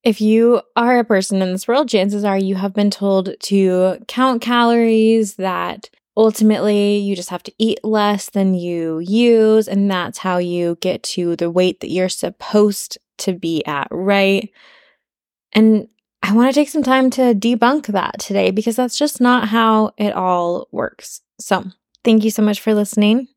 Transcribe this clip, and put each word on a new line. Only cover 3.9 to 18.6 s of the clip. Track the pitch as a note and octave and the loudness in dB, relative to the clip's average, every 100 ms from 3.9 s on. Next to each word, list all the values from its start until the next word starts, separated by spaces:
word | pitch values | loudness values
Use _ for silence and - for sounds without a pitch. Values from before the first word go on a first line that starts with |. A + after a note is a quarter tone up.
| F3+ - | -2 -8
count | A#3+ C4 A#3+ | -2 0 0
calories, | A#3 A#3+ A#3 A#3 A3+ A3+ A3 A3+ G#3 | 0 2 2 2 2 4 4 2 0
that | - F#3+ F3+ F3 F#3+ - _ _ - | -4 -6 -4 -6 -8 -16 _ _ 2
ultimately | A3 G#3+ G#3+ G#3 G#3 G#3 G3+ G#3 | 2 4 2 2 0 2 2 0
you | G3+ | -2
just | F#3 F3+ | -6 -6
have | F3+ | -10
to | - - | -12 -2
eat | G#3+ - | -2 -2
less | A3 G#3+ G#3 G3+ - | -2 0 0 -2 -4
than | G3+ F#3+ | -2 0
you | F3+ F3 E3+ E3 D#3+ | 0 -4 -4 -4 -6
use, | F3 A3 A#3+ A3+ G#3+ A3 | -2 2 4 4 4 2
and | G#3+ G3 G3+ | 2 0 0
that's | F#3 F3 - | -2 -4 -6
how | F#3+ F3+ | -4 -2
you | F3+ F3 E3+ E3+ | -2 -2 -2 -2
get | F#3 - | -4 -4
to | - - F3 E3+ | -6 -6 -4 -2
the | E3+ | -2
weight | F3 F3+ - | 2 0 -2
that | - | -6
you're | F3+ F#3 | -4 -4
supposed | - F3+ - - G#3 G#3 G3+ - - _ - | -4 -8 -8 -2 2 2 0 -12 -16 _ -8
to | - | -6
be | F3 E3 D#3+ | -4 -4 -4
at, | - C#3+ - | -4 -6 -6
right? | E3 F#3+ G3 G3 G3 G#3 _ - _ _ _ _ _ _ _ _ | -4 0 2 2 0 -4 _ -20 _ _ _ _ _ _ _ _
And | G#3+ A3 G#3+ - _ _ _ | 2 4 4 -2 _ _ _
I | F#3 | 0
wanna | G#3+ B3+ | 2 4
take | C4+ D4 | 2 0
some | D#4 | -2
time | B3+ C4 C4 | 0 2 2
to | B3+ B3+ | 2 2
debunk | G#3 A3+ A#3+ A#3+ D4+ D4 | 2 0 2 2 0 -2
that | G3+ - G3+ | -4 -4 -8
today | - G3 F#3+ | -4 0 0
because | F#3+ | 0